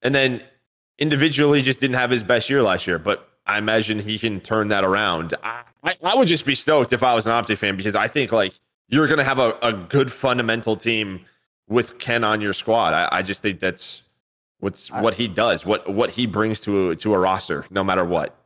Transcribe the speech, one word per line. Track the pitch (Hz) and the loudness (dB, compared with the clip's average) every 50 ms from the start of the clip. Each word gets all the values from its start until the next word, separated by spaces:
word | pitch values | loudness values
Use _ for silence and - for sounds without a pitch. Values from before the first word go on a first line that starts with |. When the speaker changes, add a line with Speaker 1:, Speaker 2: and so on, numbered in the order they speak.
| - | -2
Speaker 1:
And | 123 139 | 0 2
then | 139 135 131 123 113 - - _ _ _ _ _ _ _ _ _ _ | 2 2 2 0 -2 -8 -14 _ _ _ _ _ _ _ _ _ _
individually | 143 156 147 139 143 165 143 139 147 147 147 143 131 | 0 0 2 2 2 0 2 2 4 4 4 4 4
just | 131 131 - | 0 0 0
didn't | 135 131 123 | 0 0 0
have | 123 127 120 | 0 0 0
his | 127 120 110 | 0 -2 2
best | 92 123 117 110 - | 2 0 0 2 0
year | 139 139 123 | 2 2 4
last | 101 92 87 - | 4 2 0 0
year, | - 90 82 | -2 -4 -2
but | 78 98 101 - - _ _ _ _ | 0 -2 -2 -2 -4 _ _ _ _
I | - 101 104 | -4 -2 -2
imagine | 104 107 110 113 110 104 113 107 | 0 0 0 0 0 0 -4 -6
he | 101 104 110 104 | -4 -6 -8 -4
can | - 113 104 95 | -4 -4 -4 -6
turn | - - 113 110 107 101 | -6 -2 0 0 2 2
that | 104 101 95 | 2 2 2
around. | 95 95 101 107 101 87 80 82 82 - - - | 2 2 2 2 0 0 -2 -2 -4 -6 -8 -6
I, | 113 113 120 120 _ _ _ _ | -10 -10 -10 -14 _ _ _ _
I, | 160 185 - - | -6 -6 -4 -2
I | 175 202 | 0 2
would | 262 262 175 | 2 4 4
just | 170 147 - | 2 0 0
be | 139 139 | -2 -4
stoked | 123 - - 156 147 127 - - | -2 0 2 4 4 4 2 0
if | 117 127 | 2 2
I | 127 123 | 2 2
was | 113 110 | 2 2
an | 113 113 | 2 0
Optic | 117 113 - 110 98 | 0 0 0 -2 -2
fan, | - 101 98 | 0 -2 -2
because | 95 95 107 101 | -2 -4 -2 0
I | 107 104 | 0 -2
think, | 113 - 151 131 107 | -2 -2 -2 -2 0
like, | - 113 101 95 - _ _ _ _ _ _ _ | 0 0 0 0 -4 _ _ _ _ _ _ _
you're | 113 143 156 139 | 2 2 4 4
gonna | 151 147 135 | 2 2 2
have | 131 135 131 | 0 2 2
a, | 131 117 107 - - | 2 0 0 0 -2
a | 120 113 | -2 -2
good | 98 87 85 - 143 135 131 - | -2 -8 0 2 2 2 2 -2
fundamental | - - 135 123 123 120 113 113 113 110 113 110 | -4 0 0 0 2 0 0 0 -2 0 -2 -2
team | - - 117 117 110 107 101 95 90 - _ _ _ _ _ _ _ _ _ | -2 0 -2 0 0 -2 -4 -6 -12 -14 _ _ _ _ _ _ _ _ _
with | 104 120 117 - - - | 0 0 0 0 -6 -14
Ken | - - 120 117 117 | -6 -2 -2 0 2
on | 107 110 107 | 2 0 0
your | 104 104 98 | 0 -2 -4
squad. | - - - 110 117 107 85 78 | -4 -2 0 2 2 2 2 2
I, | 80 87 - - | 2 0 0 0
I | 90 95 | -2 -2
just | 95 98 - - | -4 -6 -4 -4
think | 107 95 85 | -4 -4 -2
that's | - 92 87 - - - - - _ _ _ _ _ _ _ _ _ _ _ _ | -4 -4 -4 -4 -10 -12 -12 -14 _ _ _ _ _ _ _ _ _ _ _ _
what's, | - 98 - - - - | -6 -6 -6 -6 -16 -12
Speaker 2:
I | - - | -6 -2
Speaker 1:
what | - 113 - | 0 0 0
he | - 120 110 | 0 -4 -4
does, | 90 - 110 117 92 85 - | -2 0 2 2 0 0 0
what, | 87 107 98 - 90 | -2 -2 -2 -2 -4
what | 98 101 120 - | 0 0 0 0
he | - 117 123 | 0 -2 -4
brings | 113 90 104 107 110 107 101 | -2 0 0 0 0 0 -4
to | - - 101 98 95 90 | -4 -2 0 0 2 0
a, | 82 | -2
to | 80 - 107 107 | -2 0 0 2
a | 95 | 4
roster, | 90 92 92 92 - - 85 71 73 - | 4 2 2 0 -2 -6 -6 -8 -8 -6
no | 92 98 95 | -4 -2 0
matter | 98 92 95 90 | 0 2 0 0
what. | 85 87 82 76 - - _ _ | 0 0 -2 -2 -2 -8 _ _